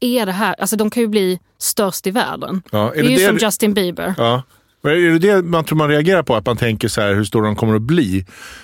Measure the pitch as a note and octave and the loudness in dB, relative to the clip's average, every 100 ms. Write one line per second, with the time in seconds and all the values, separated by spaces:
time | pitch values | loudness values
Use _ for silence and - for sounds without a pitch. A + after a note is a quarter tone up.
0 | B3 B3 G3+ F#3 A#3 - F#3+ G#3+ G#3+ B3 | -2 -2 -2 -2 -2 -2 -4 -2 -2 -2
1 | A3+ G#3+ F#3 F3+ _ - - - G3 - | 0 0 0 -2 _ -10 -6 -2 -2 -2
2 | F#3+ A3 C3+ D#3+ - F#3 - G#2+ A2 D#3 | -4 -2 -4 -6 -8 -8 -4 -2 -2 0
3 | D3 B3+ G3 G#3 A3 - G#3+ G3+ F3+ E3 | 2 4 2 2 0 0 0 0 -2 -4
4 | E3+ F#3 A#2 B2 - _ _ _ C#3+ E3+ | -6 -2 0 0 -4 _ _ _ 0 2
5 | E3+ E3 G3 G3 E3+ E3+ D#3+ D#3 D3+ D3 | 4 4 4 2 2 0 0 0 2 2
6 | D#3+ F#3+ C#3 A2+ A2+ A#2 A#2+ G#2+ A2 - | 2 2 2 0 0 0 0 0 -2 0
7 | G2+ G2+ G#2+ A#2 G#2+ G#2 A2+ A2 A2+ E3+ | 0 0 0 0 0 0 0 0 0 0
8 | G#2+ F#2 F#2 - - - | 0 -2 -6 -14 -20 -20